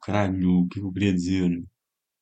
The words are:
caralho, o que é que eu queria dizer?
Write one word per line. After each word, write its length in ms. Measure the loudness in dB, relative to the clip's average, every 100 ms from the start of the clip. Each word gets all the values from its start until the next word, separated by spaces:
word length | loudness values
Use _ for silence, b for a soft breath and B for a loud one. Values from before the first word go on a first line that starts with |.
caralho, 580 | -2 0 0 0 2 2
o 80 | 2
que 100 | -2
é 40 |
que 40 | -8
eu 40 |
queria 200 | -2 0
dizer? 360 | 0 0 0 0 -2 -6 _ _ _ _ _